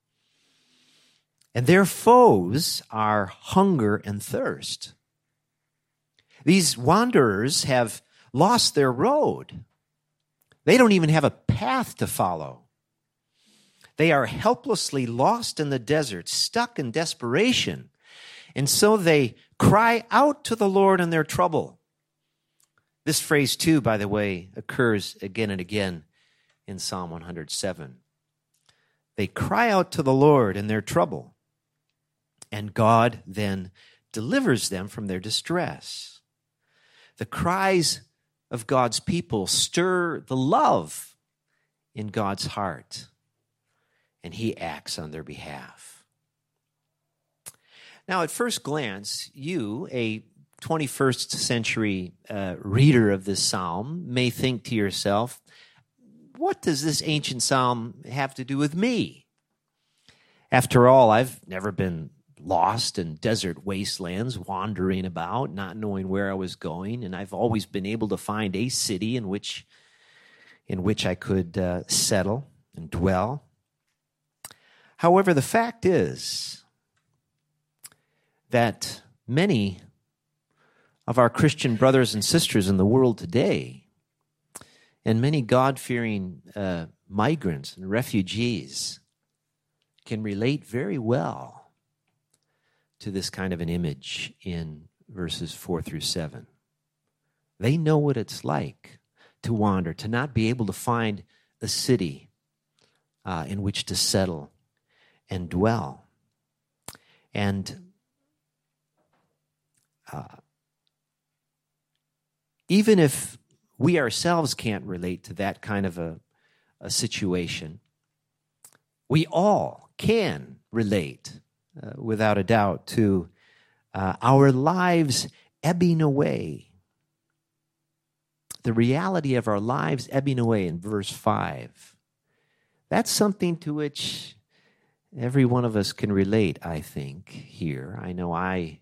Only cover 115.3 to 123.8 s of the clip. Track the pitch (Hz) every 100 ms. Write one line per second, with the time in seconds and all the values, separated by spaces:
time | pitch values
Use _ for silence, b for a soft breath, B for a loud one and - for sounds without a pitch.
115.3 | 85 98 95 113 101 95 85 82 80 _
116.3 | _ _ _ _ _ - - 117 - 95
117.3 | 90 85 - 80 90 _ _ _ _ _
118.3 | _ _ _ _ _ _ _ - 156 165
119.3 | 165 208 170 69 - _ - 196 226 170
120.3 | 73 65 - _ 113 104 101 73 - -
121.3 | - _ _ _ - 107 - 113 107 110
122.3 | 101 90 113 101 80 - - 104 95 85
123.3 | b b b b b